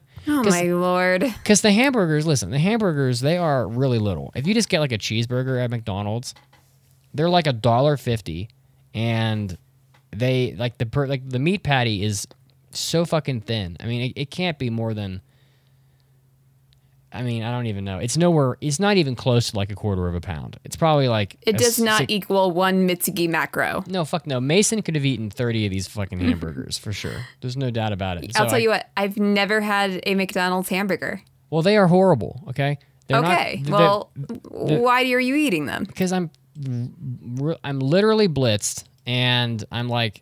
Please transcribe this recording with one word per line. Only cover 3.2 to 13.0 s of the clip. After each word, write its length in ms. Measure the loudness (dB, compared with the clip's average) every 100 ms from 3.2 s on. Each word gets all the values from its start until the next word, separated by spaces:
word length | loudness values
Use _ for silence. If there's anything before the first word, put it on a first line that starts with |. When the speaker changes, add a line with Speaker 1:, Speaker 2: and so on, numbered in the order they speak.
Speaker 2:
they 160 | 0 2
are 320 | 2 2 0
really 300 | 0 2 2
little. 340 | 2 -2 -4
If 120 | -4 0
you 80 |
just 160 | 0 2
get, 100 | 0
like, 120 | 0
a 40 | -2
cheeseburger 640 | -2 -2 0 -2 -2 -2
at 80 | -2
McDonald's, 640 | -4 -4 -4 -4 -4 -8 -14 _ _ _ _ _ _ _
they're, 160 | -2 2
like, 180 | 2 2
a 60 |
dollar 460 | 2 2 4 4 2
fifty, 500 | 0 -4 -4 -8 -8 _ _ _ _
and 640 | -4 -2 0 0 -2 -4 -8 _ _ _ _ _
they, 420 | -2 0 0 -2 -4
like, 220 | -6 -4
the 80 | -4
per-, 200 | -2 -2
like, 200 | -4 -4
the 100 | -2
meat 240 | 0 0
patty 400 | 0 0 2 0
is 240 | -2 -4 -8 _ _ _ _
so 340 | -10 -4 -2